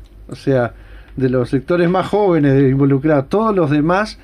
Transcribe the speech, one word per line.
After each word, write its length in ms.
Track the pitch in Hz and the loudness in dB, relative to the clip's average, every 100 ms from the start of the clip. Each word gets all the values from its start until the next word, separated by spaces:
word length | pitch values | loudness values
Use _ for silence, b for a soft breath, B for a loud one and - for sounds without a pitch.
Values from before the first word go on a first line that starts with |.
| - - - | -20 -20 -18
O 80 | - | -8
sea, 380 | - 131 117 b b b b - | -2 0 -2 b b b b -4
de 140 | 131 | -2
los 200 | 127 120 | 0 -2
sectores 400 | 135 - 175 170 | -4 -2 0 0
más 180 | 185 147 | 0 -2
jóvenes 460 | 202 202 165 143 | 0 2 2 2
de 160 | 135 139 | 2 2
involucrados, 600 | 135 139 139 156 147 139 | 2 2 2 0 0 0
todos 260 | 196 226 196 | -2 0 0
los 160 | 151 | 0
demás, 480 | 147 156 185 214 - | 0 0 0 -4 -10